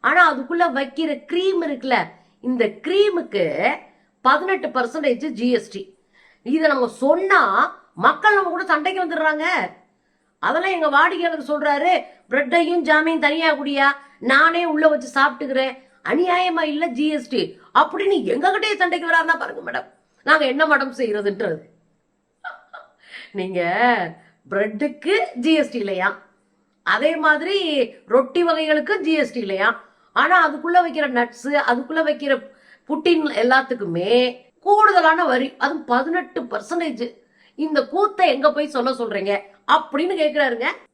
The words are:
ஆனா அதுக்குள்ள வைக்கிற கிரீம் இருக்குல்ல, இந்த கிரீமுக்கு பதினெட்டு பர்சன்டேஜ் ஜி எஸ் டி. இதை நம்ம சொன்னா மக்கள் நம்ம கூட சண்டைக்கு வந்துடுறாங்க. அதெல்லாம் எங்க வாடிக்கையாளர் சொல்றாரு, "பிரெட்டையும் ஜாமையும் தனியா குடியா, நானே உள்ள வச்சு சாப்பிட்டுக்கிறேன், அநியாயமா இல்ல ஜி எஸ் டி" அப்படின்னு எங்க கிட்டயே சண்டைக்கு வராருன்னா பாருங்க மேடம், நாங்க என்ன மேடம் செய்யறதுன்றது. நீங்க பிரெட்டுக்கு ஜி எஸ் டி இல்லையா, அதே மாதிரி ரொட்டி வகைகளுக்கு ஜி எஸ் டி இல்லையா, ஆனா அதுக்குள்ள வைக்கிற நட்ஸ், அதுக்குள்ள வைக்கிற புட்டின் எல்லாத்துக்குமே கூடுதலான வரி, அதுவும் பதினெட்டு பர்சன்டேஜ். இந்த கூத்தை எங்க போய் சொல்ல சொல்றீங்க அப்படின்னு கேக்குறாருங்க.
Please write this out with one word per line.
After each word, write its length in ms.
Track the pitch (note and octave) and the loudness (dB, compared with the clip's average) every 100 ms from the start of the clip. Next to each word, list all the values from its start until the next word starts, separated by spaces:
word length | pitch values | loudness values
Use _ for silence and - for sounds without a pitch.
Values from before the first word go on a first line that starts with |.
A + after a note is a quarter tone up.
| B3 | 2
ஆனா 140 | E4+ E4 | 4 4
அதுக்குள்ள 340 | C#4 B3+ E4+ E4+ C4 | 2 -6 0 0 0
வைக்கிற 340 | C4+ - D#4 C#4+ - | -6 -4 -4 -6 -4
கிரீம் 300 | F4 F#4+ F#4 E4 | -2 0 -2 -4
இருக்குல்ல, 300 | B3+ C4 A3+ D#3+ - _ _ | -6 -2 -2 -2 -12 _ _
இந்த 200 | B3 B3 G#3+ - | -6 -2 -2 -2
கிரீமுக்கு 600 | - F#4+ G#4 F4 A#3+ G3+ D#3+ C#3+ A3 - - _ _ _ | -2 2 2 0 -4 -2 -2 0 -2 -2 -10 _ _ _
பதினெட்டு 420 | - D4 F#4 F#4+ C#4 | 2 2 0 -2 -2
பர்சன்டேஜ் 500 | B3+ A#3 D#4 C#4+ A#3+ D4+ A#3+ | -4 -4 -2 -2 -2 -4 -2
ஜி 80 | A#3+ A#3 | 0 0
எஸ் 140 | - | -2
டி. 80 | G3 - _ _ _ _ _ | -14 -16 _ _ _ _ _
இதை 200 | - D#4 D#4 | -4 0 2
நம்ம 160 | C4+ A#3+ - | 2 -2 0
சொன்னா 400 | C4+ E4 F#4+ F#4+ A3+ G3+ D#4+ - _ - | 0 2 4 2 4 0 -2 -4 _ 0
மக்கள் 320 | A#3 D4+ G#4+ G4+ | 0 2 2 2
நம்ம 140 | F4+ | 0
கூட 100 | F4 F#4 | -4 -2
சண்டைக்கு 320 | D4+ F4+ F#4+ | 0 0 -4
வந்துடுறாங்க. 420 | E4+ E4 D#4 D4+ E4 E4 F#3 - _ _ _ _ _ _ | -4 -2 -2 0 -2 -2 -4 -10 _ _ _ _ _ _
அதெல்லாம் 320 | F3+ D4+ F#4+ F4+ | -2 -2 -2 -2
எங்க 120 | D4+ | 2
வாடிக்கையாளர் 540 | C#4+ F4 F4 E4+ D#4+ B3+ | 4 2 2 -4 -4 -6
சொல்றாரு, 400 | D4 D4+ C#4+ E4+ F4+ - - _ | -2 0 0 2 0 -2 -20 _
"பிரெட்டையும் 520 | C4+ B3+ E4+ E4 F4 C#4+ | -2 2 0 2 0 2
ஜாமையும் 360 | D4+ D#4+ D#4+ | 2 2 0
தனியா 240 | D4 D#4+ D#4+ D4 | 0 0 0 0
குடியா, 280 | C#4+ C#4 C#4 C#4 - _ B3 | -2 0 0 0 -14 _ 2
நானே 320 | C4+ E4 E4+ F4 | 4 4 2 -2
உள்ள 120 | D4+ D#4 | 2 2
வச்சு 180 | D4+ - | 2 -2
சாப்பிட்டுக்கிறேன், 580 | C4+ C#4+ - C#4 C4 C4 B3+ _ _ - | 0 0 0 -4 -2 -2 -6 _ _ -4
அநியாயமா 520 | C4+ F4+ F4 F#4 E4 D#4 | 0 2 2 0 0 -2
இல்ல 140 | D4 E4+ A#3+ | -2 -4 -2
ஜி 100 | D4+ | -2
எஸ் 160 | D4+ A#3+ | -2 -2
டி" 80 | A#3 - - _ - | -4 -4 -8 _ 0
அப்படின்னு 360 | D4+ E4+ G4 F4 G3 | 0 0 0 0 0
எங்க 180 | C4 F4+ | 0 0
கிட்டயே 200 | G4 G#4+ G#4 | 0 -2 -2
சண்டைக்கு 280 | F4+ F4 E4 | -2 -2 0
வராருன்னா 280 | E4 E4 E4 | 0 2 -2
பாருங்க 240 | - - - | -4 -10 -8
மேடம், 200 | B2+ - _ _ _ | -10 -10 _ _ _
நாங்க 200 | B3+ D#4 C#4 | 0 2 2
என்ன 120 | C4+ D#4 | 0 2
மேடம் 280 | C#4+ C4+ B3 | 2 0 -4
செய்யறதுன்றது. 580 | A#3 G#3 G3+ G3 G3+ D#3 - _ _ _ _ _ _ _ - - _ - - _ _ - - G3 | -4 -2 -2 -2 -4 -6 -10 _ _ _ _ _ _ _ -18 -18 _ -20 -20 _ _ -20 -14 -10
நீங்க 220 | F#3 F3+ E3+ G3 A#3+ A3+ E3+ - _ _ - | -6 -4 -2 2 2 2 -4 -10 _ _ -6
பிரெட்டுக்கு 640 | G3 G#3+ G#3 D4 - D#4+ G#4+ F5 B3 | -2 -2 -2 -4 -4 -2 0 -2 -2
ஜி 80 | C#4+ D#4 | 2 2
எஸ் 120 | C#4 | 0
டி 80 | A#3+ | -4
இல்லையா, 280 | G3+ F#3 F#3+ - _ _ _ _ _ _ | -6 -2 -2 -4 _ _ _ _ _ _
அதே 260 | - G#3 D4+ D#4+ | -2 0 0 2
மாதிரி 320 | D#4 D4+ E4+ G4 E4+ C#4+ B3+ - - | 2 2 0 -2 0 0 -2 -6 2
ரொட்டி 280 | A#3+ C4 F4 E4+ | 2 2 0 0
வகைகளுக்கு 480 | D#4+ D#4 D4+ D4+ G#4 D#4 | 0 2 0 0 -2 0
ஜி 80 | D#4 | 0
எஸ் 120 | A#3 | 0
டி 60 | A#3+ | -4
இல்லையா, 240 | G3 F#3+ G#3+ A3+ - _ _ | -4 0 0 -2 -14 _ _
ஆனா 200 | A3 D4 F4+ | 0 4 4
அதுக்குள்ள 340 | D#4 C#4+ D#4+ F4+ | 4 0 2 2
வைக்கிற 200 | E4+ D#4 C#4+ A#3+ | 2 -2 -2 0
நட்ஸ், 320 | A#3+ - C4+ C#4+ - | -2 -4 -2 0 0
அதுக்குள்ள 320 | A#3+ B3+ D#4+ D4+ | -2 -2 -2 0
வைக்கிற 240 | D4 C#4 A#3+ - _ _ _ - | -2 -2 -2 -4 _ _ _ -8
புட்டின் 360 | D4+ F4 D#4+ D4+ G#3 | -2 2 2 0 0
எல்லாத்துக்குமே 720 | A#3+ C4 C4 A#3+ F#3 E3+ F#3+ A#3+ B3+ B3 _ _ | 2 2 2 -6 -4 -4 2 2 2 -4 _ _
கூடுதலான 540 | F#4+ G#4 G#4+ F#4+ D#4+ D#4+ D#4+ | 2 6 6 6 4 4 2
வரி, 160 | B3 C4+ - | 0 -2 -4
அதுவும் 220 | C#4 D4+ - | -4 -4 -2
பதினெட்டு 460 | B3 C4+ F4+ F4 E4+ A#3+ | 0 0 -4 -4 -10 -8
பர்சன்டேஜ். 540 | G#3+ - E4+ D#4+ A#3+ A#3+ - _ _ _ - | -10 -6 -4 -4 -6 -10 -10 _ _ _ -8
இந்த 200 | D#4 C#4+ B3+ | -2 -2 0
கூத்தை 340 | F4 G4+ G4 F4 | -2 -2 2 2
எங்க 120 | C4 D4 | 4 0
போய் 180 | D4 D4 | 0 -4
சொல்ல 140 | B3+ B3+ A#3+ | -2 -4 -4
சொல்றீங்க 340 | A3+ G3+ G3 G3+ - _ - | -6 -4 -4 -4 -6 _ 0
அப்படின்னு 400 | D#4 D#4 C4+ F4 F#4+ | 0 0 -4 -2 0
கேக்குறாருங்க. 480 | D4+ D4 C4+ A#3 C4+ A4 _ | 0 0 -2 -2 -6 -8 _